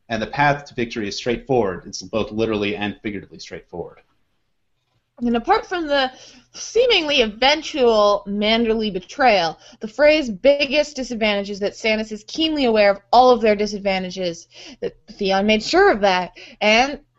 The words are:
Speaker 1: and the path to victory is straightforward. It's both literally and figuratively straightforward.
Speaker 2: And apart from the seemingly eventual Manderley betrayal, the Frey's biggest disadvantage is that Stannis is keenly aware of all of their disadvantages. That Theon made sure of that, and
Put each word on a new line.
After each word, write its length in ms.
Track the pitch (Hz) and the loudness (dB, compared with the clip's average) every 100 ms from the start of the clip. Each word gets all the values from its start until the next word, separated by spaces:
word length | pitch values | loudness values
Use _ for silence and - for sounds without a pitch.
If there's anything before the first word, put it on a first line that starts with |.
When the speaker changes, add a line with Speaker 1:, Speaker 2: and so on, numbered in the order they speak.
| _ | _
Speaker 1:
and 120 | 113 | -6
the 60 | 107 | -6
path 400 | - 143 143 - | 0 0 0 -4
to 80 | |
victory 320 | - 117 120 104 | -8 -6 -6 -8
is 100 | 98 | -6
straightforward. 680 | - 120 - 131 101 90 95 | -4 -6 -2 0 0 -4 -12
It's 160 | - | -16
both 300 | 92 113 104 | -8 -6 -6
literally 420 | 107 113 107 104 101 | -4 -2 -2 -4 -4
and 220 | 104 98 | -6 -8
figuratively 380 | 110 101 - 90 | -10 -10 -14 -20
straightforward. 600 | - 87 - 87 - - _ _ _ _ _ _ _ _ _ _ _ _ | -18 -18 -16 -14 -14 -16 _ _ _ _ _ _ _ _ _ _ _ _
Speaker 2:
And 180 | 240 233 | -2 -2
apart 280 | 233 427 | 0 0
from 220 | - 359 311 | 0 -8 -2
the 240 | 285 254 262 - - _ | 0 -2 -6 -20 -20 _
seemingly 680 | - - 440 508 415 302 285 | -18 -6 0 2 2 0 0
eventual 1040 | 220 208 254 311 - 311 240 220 208 202 - | 0 2 2 2 -2 0 2 4 4 2 -2
Manderley 640 | 202 208 226 233 220 214 | -4 0 0 0 -2 -2
betrayal, 640 | 185 - - 262 202 165 - - - | -6 -10 0 2 4 0 -6 -18 -14
the 80 | 214 | -14
Frey's 420 | - 294 311 262 | 2 4 4 0
biggest 680 | 196 269 285 285 294 294 - | 0 2 2 0 0 -2 -4
disadvantage 520 | 247 233 214 202 202 | -8 -2 -2 -2 -4
is 120 | 202 | -4
that 140 | 202 | -6
Stannis 360 | - 226 214 220 | -4 -2 -2 -4
is 140 | 214 - | -10 -12
keenly 380 | - 320 302 | -4 -2 0
aware 260 | 254 214 202 | 2 4 4
of 80 | 196 _ | 2 _
all 180 | 233 254 | 6 6
of 100 | 240 | 6
their 140 | 220 | 4
disadvantages. 920 | 208 208 208 196 190 185 180 180 165 - - - 262 | 2 -2 -4 -4 -4 -4 -6 -6 -6 -16 -20 -20 -12
That 160 | - - _ | -12 -12 _
Theon 340 | - 196 190 202 | -6 -2 0 2
made 160 | 220 | 0
sure 300 | 220 330 403 | 2 4 4
of 80 | 247 | 4
that, 320 | 196 180 175 - - - | 2 0 -2 -10 -20 -2
and 380 | 208 220 269 294 _ | 2 4 2 -2 _